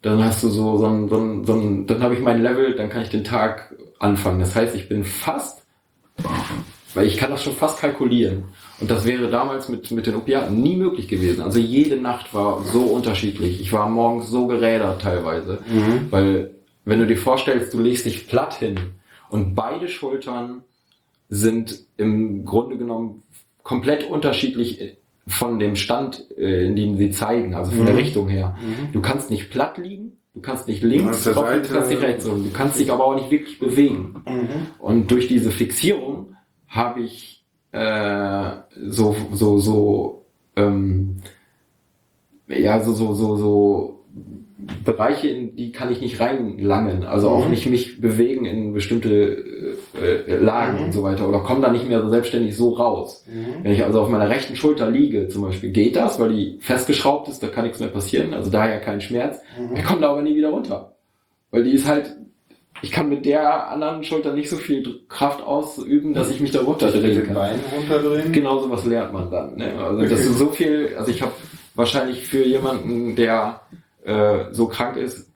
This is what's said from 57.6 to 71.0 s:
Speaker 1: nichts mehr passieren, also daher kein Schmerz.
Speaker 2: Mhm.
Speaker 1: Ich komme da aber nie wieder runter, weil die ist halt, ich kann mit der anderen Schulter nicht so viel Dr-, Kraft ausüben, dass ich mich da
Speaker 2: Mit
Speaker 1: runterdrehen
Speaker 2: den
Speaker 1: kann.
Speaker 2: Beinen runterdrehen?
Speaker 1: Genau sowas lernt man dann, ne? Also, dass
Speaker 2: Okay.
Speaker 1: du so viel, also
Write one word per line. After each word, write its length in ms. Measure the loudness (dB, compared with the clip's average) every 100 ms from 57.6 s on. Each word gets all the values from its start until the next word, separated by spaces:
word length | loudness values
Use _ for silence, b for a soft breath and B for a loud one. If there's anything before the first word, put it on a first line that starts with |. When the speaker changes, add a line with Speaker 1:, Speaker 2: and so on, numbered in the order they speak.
Speaker 1:
nichts 140 | -4 -4
mehr 80 | -6
passieren, 460 | -6 -2 0 0
also 160 | -2 -2
daher 300 | 2 2 0
kein 200 | -4 -6
Schmerz. 380 | -4 -2 -2 -6 B B
Speaker 2:
Mhm. 180 | -8 -4
Speaker 1:
Ich 80 |
komme 160 | 0 2
da 80 | 2
aber 120 | 2
nie 120 | 0
wieder 160 | 2 2
runter, 460 | 0 -4 -8 -10 _ _ _ _ _ _
weil 120 | 2
die 80 | 4
ist 140 | 4 4
halt, 280 | 0 0 -12 -20 _ _ _ _ -14
ich 80 | -6
kann 180 | -2 0
mit 160 | 0
der 460 | 2 2 4 2 -2
anderen 340 | -4 -4 -6
Schulter 300 | -4 -2 -2
nicht 160 | -2 -4
so 60 | -6
viel 260 | -2 -2
Dr-, 180 | -2 -10 _
Kraft 320 | -2 -2 -2
ausüben, 720 | -2 -4 -4 -10 2 2 2
dass 160 | 0 -2
ich 100 | -2
mich 100 | 0
da 80 | 0
Speaker 2:
Mit 100 | 2
Speaker 1:
runterdrehen 460 | 2 2 4 4
Speaker 2:
den 120 | 2 2
Speaker 1:
kann. 80 |
Speaker 2:
Beinen 260 | 0 0 -2 -4 -6
runterdrehen? 560 | 0 2 2 0 2
Speaker 1:
Genau 260 | 2 2 0
sowas 260 | 0 -2
lernt 280 | 0 0 -2
man 180 | -6 -4
dann, 260 | -6 -6 -8
ne? 160 | -8 -6
Also, 240 | -2 0
dass 100 | 2
Speaker 2:
Okay. 100 | 4 4
Speaker 1:
du 40 |
so 120 | 4 2
viel, 440 | 2 2 2 0
also 120 | -4